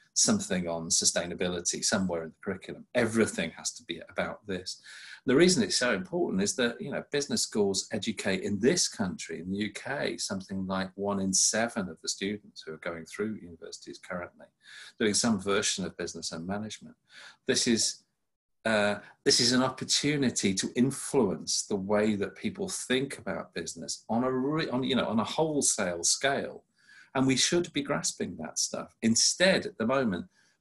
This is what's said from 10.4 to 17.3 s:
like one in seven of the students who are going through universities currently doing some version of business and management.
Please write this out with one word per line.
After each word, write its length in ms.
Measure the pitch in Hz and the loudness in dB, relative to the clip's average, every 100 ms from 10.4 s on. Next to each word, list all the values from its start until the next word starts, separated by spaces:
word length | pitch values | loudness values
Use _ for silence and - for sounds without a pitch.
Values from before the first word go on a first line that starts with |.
| 95 95 95 | -6 -6 -4
like 260 | 95 95 - | -4 -4 -4
one 240 | 98 98 | -4 -2
in 140 | 95 | 0
seven 560 | 92 - 110 120 110 90 | 2 2 2 0 -2 -6
of 80 | 80 | -6
the 60 | - | -8
students 560 | - 98 104 107 - - | -4 -4 -4 -10 -18 -14
who 80 | |
are 40 | 78 | -10
going 280 | 87 82 78 | -8 -10 -10
through 320 | - 107 107 | -6 -6 -6
universities 580 | 87 82 85 - - - | -12 -16 -16 -16 -16 -16
currently 480 | - 90 87 - - _ - - - - | -10 -8 -10 -14 -20 _ -20 -20 -14 0
doing 160 | 110 | 2
some 240 | 101 120 104 | 2 2 2
version 440 | 98 101 104 - | 2 2 2 0
of 140 | 87 - | -4 -6
business 340 | 87 82 - | -8 -6 -8
and 160 | 80 87 | -8 -6
management. 480 | 101 107 - 80 - _ - - | -6 -6 -10 -16 -20 _ -20 -20